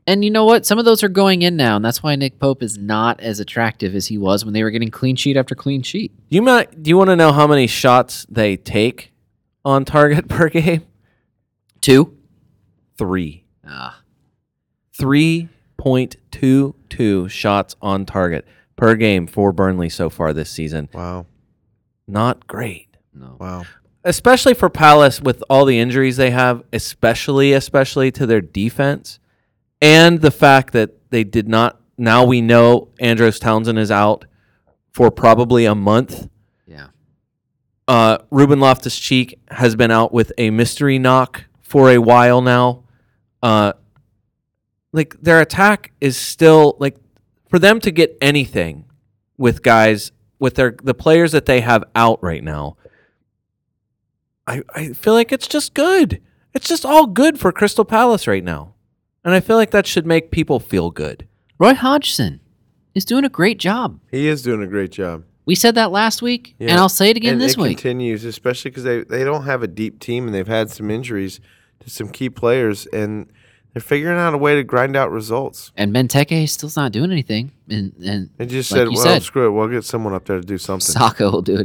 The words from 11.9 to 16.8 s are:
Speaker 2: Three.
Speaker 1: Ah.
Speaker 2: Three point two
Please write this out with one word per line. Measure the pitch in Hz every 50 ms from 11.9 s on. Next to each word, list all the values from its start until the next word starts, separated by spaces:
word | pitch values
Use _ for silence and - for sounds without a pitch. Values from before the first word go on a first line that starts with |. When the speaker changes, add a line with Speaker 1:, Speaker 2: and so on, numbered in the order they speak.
| 131 135 165 - - _ _ _ _ _ _ _ _ _ _ _ _ _ _ _ _ -
Speaker 2:
Three. | 113 90 92 92 85 76 78 - _ _ _ _ _
Speaker 1:
Ah. | 73 69 65 64 62 - _ _ _ _ _ _ _ _ _ _ _ _ _ _ _ _ _ _ _ _
Speaker 2:
Three | - 143 131 139 147 160 165 165 170 165 - _ _ _ _ _ -
point | - 131 131 127 127 - - - _ _ -
two | - 139 131 131 139 139 135 - _